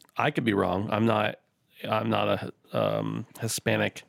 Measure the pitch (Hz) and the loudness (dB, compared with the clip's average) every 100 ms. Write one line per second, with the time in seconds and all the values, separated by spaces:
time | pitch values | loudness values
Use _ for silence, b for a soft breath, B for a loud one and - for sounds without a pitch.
0 | - - 123 - 117 98 92 92 104 107 | -8 -2 0 0 2 2 2 0 0 2
1 | 113 107 107 - _ _ _ - - 110 | 4 4 0 -4 _ _ _ -12 -2 -2
2 | 113 107 104 101 - - _ 127 107 110 | 0 0 2 0 -4 -12 _ -2 0 0
3 | 107 110 110 - 117 - - 107 104 - | -4 -6 -10 -8 -6 -4 -2 0 0 -4